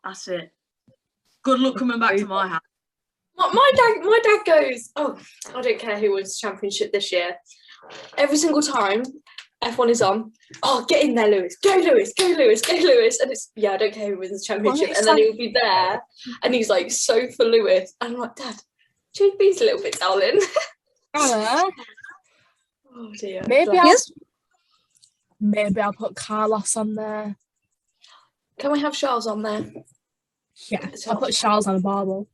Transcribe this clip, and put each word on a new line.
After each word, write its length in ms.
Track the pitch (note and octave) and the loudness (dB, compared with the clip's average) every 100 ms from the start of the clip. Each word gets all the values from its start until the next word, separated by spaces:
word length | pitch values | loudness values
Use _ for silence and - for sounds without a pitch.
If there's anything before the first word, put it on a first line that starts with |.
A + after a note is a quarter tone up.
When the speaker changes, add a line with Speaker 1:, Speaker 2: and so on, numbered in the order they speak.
Speaker 1:
that's 240 | F#3+ F#3+ - | -14 -14 -8
it. 240 | F3 E3 _ _ _ _ _ _ _ _ _ | -8 -10 _ _ _ _ _ _ _ _ _
Good 180 | C4+ C4 | -2 2
luck 160 | C4 C4 | 0 0
coming 220 | B3 A#3 | -4 0
back 180 | A3+ G3 | 0 0
to 100 | G3+ | -2
my 220 | F#3+ F#3 | -4 -4
house. 120 | E3 _ _ _ _ _ _ _ F4 | -6 _ _ _ _ _ _ _ -4
Speaker 2:
My, 120 | F4+ | 0
my 180 | F#4+ C#5 | 4 6
dad, 300 | C5+ A#4 A4 | 6 4 2
my 160 | F4 A4+ | 2 4
dad 220 | A4+ G#4+ | 4 2
goes, 460 | G#4 D#4+ C4+ A#3+ - | 4 4 4 -4 -10
"Oh, 240 | - - - - _ - B3 | -6 -6 -6 -20 _ -16 -6
I 60 | |
don't 160 | B3 A3 | -4 -4
care 200 | A3+ G#3 | -4 -2
who 140 | G#3+ | -2
wins 240 | G3 G3 - | -2 -6 -8
the 80 | G#3+ | -10
championship 460 | F#3+ G3+ G3+ G#3+ | -8 -8 -6 -4
this 180 | G3+ G3+ | -4 -2
year. 240 | F3+ F3 F3+ _ - _ - - - - - | -4 -4 -8 _ -20 _ -20 -20 -20 -14 -2
Every 180 | C#4+ D4 | 0 2
single 240 | D#4+ D4 | 2 0
time 420 | D4+ C4 G3 G#3 C4 - _ - - _ | 0 0 0 0 -4 -12 _ -20 -20 _
F 140 | A#3+ A#3+ | -8 0
one 100 | A#3 | 2
is 140 | A#3 | 4
on, 300 | G3 G#3 A3+ _ _ - | 2 0 -6 _ _ -6
oh, 220 | C4+ B3+ A#3+ | 0 0 2
get 160 | D4+ | 2
in 120 | D4 | 2
there, 140 | A#3 G#3+ | 4 4
Lewis. 260 | G3+ F3 - | 2 0 0
Go, 120 | G4 F#4+ | 2 4
Lewis. 360 | E4+ B3+ G#3 - | 4 4 2 0
Go, 100 | F#4 | 0
Lewis. 340 | E4+ B3+ A3+ | 4 4 4
Go, 140 | - | 2
Lewis." 460 | F4 E4 B3 A3+ A#3 | 0 4 4 4 0
And 100 | B3+ | -4
it's, 200 | - - - | -6 -12 -4
"Yeah, 140 | G#3 | -2
I 40 | F#3+ | 0
don't 160 | G#3+ | -2
care 160 | G#3+ G#3 | -4 -8
who 80 | F#3+ | -6
wins 200 | F#3 G3 | -8 -10
the 60 | - | -6
championship." 420 | G#3 G#3+ C#4 F#4+ | -2 0 0 0
Speaker 3:
What 20 | |
is 80 | G3+ | 2
Speaker 2:
And 80 | A3 | 2
then 80 | G#3+ | 4
Speaker 3:
that? 60 | |
Speaker 2:
he'll 140 | A3 G#3+ | 2 0
be 140 | A#3+ | -4
there, 500 | B3 A3+ F#3+ F#3 A3 - _ B3+ A#3+ | -2 0 0 -2 -4 -10 _ -18 -6
and 120 | B3 | -2
he's, 140 | B3 G#3+ | -2 0
like, 220 | F#3+ F3 | 0 -2
so 360 | - - A3+ B3 | -6 0 0 -2
for 140 | - A3+ | -2 2
Lewis. 480 | A3+ F#3+ F#3 F#3 _ | 2 4 0 0 _
And 100 | A#3+ | -10
I'm 60 | A#3+ | -8
like, 160 | A#3+ - | -12 -12
"Dad, 200 | B3+ G#3 _ _ _ _ _ | -14 -14 _ _ _ _ _
change 240 | - G4+ G4 | 0 0 4
beats 240 | F#4+ F#4 | 2 4
a 20 | |
little 160 | A3+ E3+ | 0 0
bit, 160 | - - | -6 -4
darling." 400 | F#3 G3 F#3+ G4 F#4 D5+ E5 _ | -2 0 2 2 0 -2 -4 _
<laughs> 380 | _ _ _ D4 | _ _ _ 0
Speaker 3:
Hello. 540 | C#4+ A3+ A3 C#4 F#4 F4+ A#3 - - - _ _ _ _ _ _ C4+ | 0 2 0 0 0 -4 -20 -20 -20 -20 _ _ _ _ _ _ _
Speaker 2:
Oh, 180 | A#3+ A3 G#3 | -18 -18 -12
dear. 240 | B3 F#3 - | -12 -8 2
Speaker 3:
Maybe 220 | C4 F4+ | 4 4
Speaker 2:
Bless. 400 | F#4 F4 F#4 - | 6 8 6 2
Speaker 3:
I'll, 60 | - - _ _ _ _ _ _ _ _ _ _ _ | -14 -20 _ _ _ _ _ _ _ _ _ _ _
maybe 400 | G#3 G#3 G#3 G3 | -2 0 0 -2
I'll 120 | G#3 | -2
put 200 | G3+ A3 F#3+ | -4 -10 -10
Carlos 600 | - G#3+ G#3+ G#3+ G#3 A3+ | -8 -2 0 -2 -2 -4
on 180 | G#3+ G#3+ | -4 -6
there. 400 | G#3+ G#3+ G#3 G3+ _ _ _ _ _ _ _ _ _ _ _ _ | -8 -8 -10 -12 _ _ _ _ _ _ _ _ _ _ _ _
Speaker 2:
Can 140 | C#4+ | -2
we 80 | D4 | -2
have 120 | D4 | -2
Charles 340 | D4 C#4 A#3+ A3 | -4 -2 -2 -4
on 140 | G#3+ | -6
there? 220 | G#3+ G#3+ - - - _ _ _ _ _ _ _ - | -6 -6 -8 -16 -20 _ _ _ _ _ _ _ -10
Speaker 3:
Yeah, 180 | G3+ F#3 | -10 -10
Speaker 2:
It's 160 | - A3 | -14 -8
Speaker 3:
I'll 60 | |
Speaker 2:
hot. 80 | A3 | -4
Speaker 3:
put 100 | B3+ | -2
Charles 320 | - A3+ G#3+ G3 | -2 0 0 0
on 100 | F#3+ | -2
a 40 | |
barbell. 480 | F#3+ G3 G3 F#3+ G#3 | -2 -4 -4 -6 -10